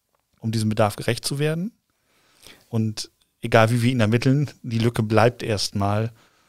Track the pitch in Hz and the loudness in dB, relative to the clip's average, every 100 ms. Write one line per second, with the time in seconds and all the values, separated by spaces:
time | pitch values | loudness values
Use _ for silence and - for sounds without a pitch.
0 | _ _ _ _ 113 113 107 107 107 - | _ _ _ _ -6 -2 -2 0 0 0
1 | 117 117 - 139 151 165 208 _ _ _ | -6 -4 -4 -4 -4 -4 -8 _ _ _
2 | _ _ _ _ - - - 113 110 107 | _ _ _ _ -20 -20 -6 -4 -2 -4
3 | - _ _ _ 117 117 110 120 120 127 | -12 _ _ _ 2 4 4 2 0 2
4 | 104 117 135 139 143 - 123 113 113 117 | 2 2 2 2 0 -8 -6 -2 0 0
5 | 107 107 120 - - 101 - 101 101 104 | 0 4 2 0 -6 -4 -4 -4 -2 -2
6 | 113 113 _ _ | -4 -10 _ _